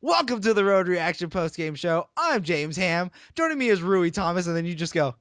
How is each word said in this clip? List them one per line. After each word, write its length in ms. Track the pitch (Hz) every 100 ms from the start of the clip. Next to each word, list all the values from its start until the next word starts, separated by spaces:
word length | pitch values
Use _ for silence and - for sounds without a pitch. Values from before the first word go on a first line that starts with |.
Welcome 400 | 262 339 285 240
to 120 | 208
the 120 | 214 196
Road 240 | 196 180
Reaction 400 | 180 165 180 170
Post 260 | 190 165 -
Game 180 | 160
Show. 360 | 147 175 165 - -
I'm 260 | 330 277
James 320 | 156 165 151 160
Ham. 340 | 185 170 180 - - -
Joining 220 | 320 302
me 120 | 254
is 120 | 196
Rui 300 | 170 190 175
Thomas. 340 | 170 175 175 175
And 100 | 170
then 100 | 170
you 100 | 170
just 180 | 165
go 220 | 170 143 120